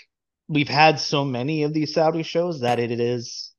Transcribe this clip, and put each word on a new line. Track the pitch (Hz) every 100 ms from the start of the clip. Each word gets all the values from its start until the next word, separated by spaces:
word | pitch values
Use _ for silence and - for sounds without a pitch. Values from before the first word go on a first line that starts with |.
| - _ _ _ -
we've | 147 135
had | 139 160 147
so | - 147
many | 139 120 135 156
of | 147
these | 156 147
Saudi | 175 160 165
shows | 156 165 175 156
that | 120 120
it, | 117
it | 117
is | 117 123 117 - -